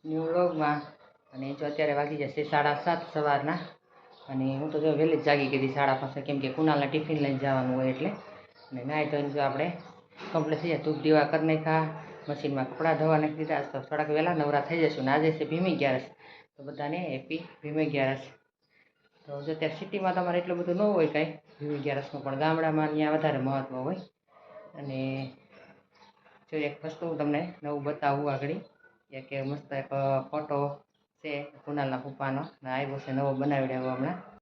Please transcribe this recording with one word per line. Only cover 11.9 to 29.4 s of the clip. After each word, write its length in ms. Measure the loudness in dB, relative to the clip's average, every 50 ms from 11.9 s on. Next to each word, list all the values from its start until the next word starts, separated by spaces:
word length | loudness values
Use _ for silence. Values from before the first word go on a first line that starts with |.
| -4 -8 -14 -14 -16 -12 -8
મશીનમાં 420 | -8 -6 -4 -2 -2 -2 -2 -2 -4
કપડાં 300 | -4 0 2 2 4 4
ધોવા 200 | 4 4 4 4 4
નાખી 160 | 2 -2 -4
દીધા. 240 | -2 -2 -2 -2 -2
આજ 40 | -4
તો 60 | -6 -8 -6
થોડાક 220 | -4 -2 -2 0 2
વહેલા 240 | 2 2 2 2 2
નવરા 300 | 2 2 2 2 0 0
થઈ 160 | 0 2 2 2
જશું. 220 | 2 2 0 2
ને 60 | 2
આજે 240 | 4 4 4 4 2
છે 60 | 2 -2
ભીમી 300 | -2 0 0 2 2 2
અગિયારસ, 300 | 2 2 2 2 0 -2 -8 -18 _ -20 -20 -20 -20 -20 _
તો 80 | _ -16 -14
બધાને 340 | -14 -8 -6 -6 -4 -4 -4 -4
હેપી 340 | -4 -6 -8 -6 -6 -8 -8 -8 -12 -18 _
ભીમી 260 | -10 -4 0 0 0
અગિયારસ. 360 | 2 2 2 2 2 0 -2 -8 -16 -20 _ _ _ _ _ _ _ _ _ _ _ _ _ _ _ _ _ _
તો 40 | -12 -10 -8 -6
જો 60 | -6 -4
અત્યારે 240 | -2 -2 -4 -2 -4
સિટીમાં 360 | -8 -6 -4 0 0 2 2
તમારે 220 | 2 2 2 2 0
એટલું 180 | 0 0 -2 -2
બધું 180 | 0 0 2
ન 40 | 4 4 4 6
હોય 140 | 4 4 4 4
કાંઈ 220 | 0 0 0 -4 -12 _ -20 -12
ભીમી 220 | -8 -6 -4 -4 -2
અગિયારસનું, 440 | -2 -2 -2 -2 -4 -6 -10 -6 -6
પણ 180 | -4 -2 0
ગામડામાં 480 | 2 2 2 4 2 2 4 2 2 2 2
ત્યાં 200 | 2 2 4 2
વધારે 240 | 2 2 2 2 2 0
મહત્ત્વ 380 | 0 0 -2 -4 -4 -6 -6 -4
હોય. 140 | -4 -6 -6 -8 -16 _ _ _ _ _ -20 -20 -20 -20 -20 -20 -16 -14 -10
અને 200 | -8 -6 -4 -4 -2 -2 -4 -4 -6 -10 -12 -18 _ _ -20 -20 -20 -20 -20 _ _ _ _ _ -20 -20 _ _ _ -20 -20 -20 _
જો 80 | _ -4
એક 180 | -2 -2 -2 -4 -6
વસ્તુ 220 | -10 -10 -8 -6 -6
હું 120 | -6 -2 0
તમને 200 | 0 2 2 0 0 -4 -8 -8
નવું 220 | -6 -6 -4 -4 -4
બતાવું 420 | -4 -4 0 0 2 2 2 0 -2
આગળ, 220 | -2 -2 -2 -4 -4 -6 -8 -14 _ _ _ -20 _ _ _ _
એક 180 | -14 -14 -12 -8 -6 -6